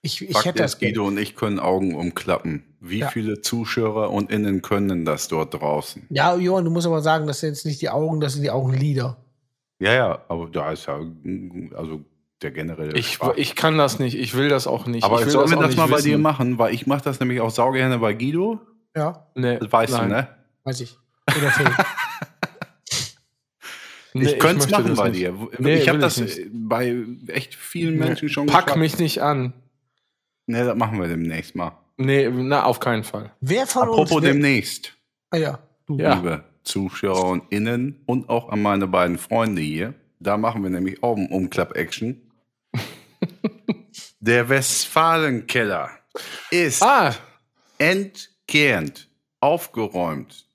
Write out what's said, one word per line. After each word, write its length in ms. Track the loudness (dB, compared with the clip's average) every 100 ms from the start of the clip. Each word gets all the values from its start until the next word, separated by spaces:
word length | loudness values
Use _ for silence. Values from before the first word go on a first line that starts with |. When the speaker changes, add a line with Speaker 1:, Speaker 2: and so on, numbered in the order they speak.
Speaker 1:
Ich, 200 | -6 -8
ich 120 | 0
Speaker 2:
Fakt 120 | 2 2
Speaker 1:
hätte 120 | 2
das 140 | 0
Speaker 2:
ist, 60 | 0
Guido 240 | -2 0
Speaker 1:
gerne. 120 | 0 -2
Speaker 2:
und 20 |
ich 120 | -4 -4
können 240 | -2 0
Augen 360 | 0 2 0 -2
umklappen. 680 | -4 -4 -2 -2 -2 -6 -10 _
Wie 180 | -8 -4
Speaker 1:
Ja. 100 | -4
Speaker 2:
viele 320 | -2 -4 -4
Zuschauer 720 | -4 -4 -2 0 0 0 0
und 180 | 0 -2
Innen 300 | 0 0 -2
können 440 | 0 0 0 0 -2
das 240 | -2 -2
dort 240 | -4 -4
draußen? 540 | -4 -2 -2 -4 -16 -8
Speaker 1:
Ja, 260 | 0 2 2
Johann, 300 | 2 2 0
du 60 |
musst 140 | 0 0
aber 160 | 0
sagen, 240 | 2 2 0
das 140 | -4
sind 100 | -4
jetzt 160 | -4 -6
nicht 160 | -4
die 80 | -2
Augen, 300 | -2 0 0
das 140 | -2
sind 80 | -2
die 80 | -2
Augenlider. 680 | 0 0 0 0 0 -2 -8 _ _ _ _ _ _
Speaker 2:
Ja, 140 | 2
ja, 320 | 4 4 -2 -6
aber 200 | -8 -4
da 220 | -4 -4
ist 120 | -6 -6
ja, 120 | -8 -8 -10 -8 -8 -10 -14 -14 -12
also 260 | -10 -10 -14 _ _ _
der 100 | -12
generelle 460 | -8 -10 -8 -4 -2
Speaker 3:
Ich, 160 | -2
Speaker 2:
Spaß. 200 | -2 -2 0
Speaker 3:
ich 180 | -2 0
kann 220 | 2 4
das 200 | 2 2
nicht, 160 | -2 -2
ich 180 | -2 0
will 140 | 2
das 180 | 2 0
auch 180 | -4 -4
nicht. 180 | 0 2
Speaker 2:
Aber 160 | 4
Speaker 3:
Ich 40 | 4
will 60 |
Speaker 2:
sollen 120 | 4 4
Speaker 3:
das 60 |
Speaker 2:
wir 60 | 4
Speaker 3:
auch 40 |
Speaker 2:
das 80 | 4
Speaker 3:
nicht 80 | 4
Speaker 2:
mal 100 | 4
bei 100 | 4
Speaker 3:
wissen. 120 | 4
Speaker 2:
dir 80 | 4
machen, 400 | 2 2 -2 2
weil 160 | 0
ich 120 | 0 0
mach 140 | -2
das 220 | -2 -2
nämlich 180 | -2 0
auch 100 | -2
saugerne 460 | 2 2 2 2 2
bei 140 | 0
Guido. 460 | 0 -2 0 -2 -4 -10 _ _ -4
Speaker 1:
Ja. 320 | -4 -6 _ -4
Speaker 3:
Nee, 220 | -2 0
Speaker 2:
Das 120 | 2
weißt 220 | 2 2
Speaker 3:
nein. 160 | 0 0
Speaker 2:
du, 60 | 0
ne? 120 | -4 -10 _ _ -10
Speaker 1:
Weiß 160 | -10
ich. 160 | -10 -16 _ _ -2 0
Oder 120 | 2
Phil. 160 | 2 2
Speaker 2:
<laughs> 60 | 2 0 -2 -8 -10 -14 _ -12 -12 -18 _ -8 -6 -6 -12 _ _ _ _ -18 -18 -18 -20 -8 0
Speaker 3:
Nee, 100 | 2
Speaker 2:
Ich 80 |
Speaker 3:
ich 60 | 6
Speaker 2:
könnte 180 | 4 4
es 60 | 2
Speaker 3:
möchte 120 | 2
Speaker 2:
machen 60 | 2
Speaker 3:
das 100 | 2
Speaker 2:
bei 100 | 2
Speaker 3:
nicht. 100 | 0
Speaker 2:
dir. 120 | -2 -4 -10 -2
Speaker 3:
Nee, 200 | 2 4
Speaker 2:
Ich 100 | 4
hab 60 | 4
Speaker 3:
will 60 |
Speaker 2:
das 160 | 2 0
Speaker 3:
ich 180 | -4 -4
nicht. 120 | -10
Speaker 2:
bei 500 | -8 -2 0 0 -2 -6 -12 -8
echt 260 | -8 -8 -16
vielen 420 | -10 -4 -2 0
Speaker 3:
Nee. 80 | 0
Speaker 2:
Menschen 200 | -2 -4
schon 160 | -2 4
Speaker 3:
Pack 200 | 4 4
Speaker 2:
geschafft. 120 | 2
Speaker 3:
mich 220 | 2 2
nicht 240 | 0 2
an. 300 | 0 0 -2 -6 _ _ _ _ _ _ _ _ -6
Speaker 2:
Nee, 180 | 0
das 140 | 0 2
machen 220 | 0 0
wir 60 | -2
demnächst 480 | -2 -4 -6 -8 -6
mal. 240 | -8 -8 _ -4
Speaker 3:
Nee, 320 | 2 4 2
na, 320 | 0 0 2 2
auf 140 | 0
keinen 240 | 0 -2
Fall. 280 | -4 -10 -12 _
Speaker 1:
Wer 240 | -2 0 0
von 180 | 0 2
Speaker 2:
Apropos 280 | 4 4 4
Speaker 1:
uns, 60 |
wer 100 | 4
Speaker 2:
demnächst. 600 | 4 4 2 0 -10 -14 _ _ _ _
Speaker 1:
Ah 60 | -2
ja, 220 | -2 -6 _ _ -6
du. 100 | 0
Speaker 3:
Ja. 180 | 2 2
Speaker 2:
Liebe 280 | 0 -4 -8 _
Zuschauer 680 | -8 -4 -4 -4 0 2 2
und 200 | 0 -2
Innen 520 | -2 0 -2 -4 -6 -2
und 240 | -2 0
auch 200 | -2 0
an 120 | -2
meine 240 | 0 0 2
beiden 300 | 2 2 0
Freunde 460 | -2 0 0 -2
hier. 320 | -4 -4 -6 -10 _ _
Da 180 | -2 0
machen 240 | 0 -2
wir 80 | -4
nämlich 320 | -2 -4 -2
Augenumklapp-Action. 1200 | -2 -2 -2 -2 -2 -2 -2 -4 -6 -6 -8 -8 _ _ _ _ _
<laughs> 1500 | -8 -8 -16 _ _ -8 -6 -8 -6 -6 -6 -8 -20 -20 _
Der 280 | 2 4 4
Westfalenkeller 1400 | 2 2 -2 0 2 4 4 2 -2 -2 -2 0 -2 -4 -12 _ -14 -14 -14 -2
ist 320 | 0 0 4
Speaker 3:
Ah. 300 | 4 6 4 -2 -12 _ _ _ _ _
Speaker 2:
entkehrt, 1300 | 2 2 -2 -10 -20 _ -2 2 4 2 -2 -10 -20 _ _ _
aufgeräumt. 1040 | 0 2 -2 -6 -4 -2 -2 -4 -10 -20 _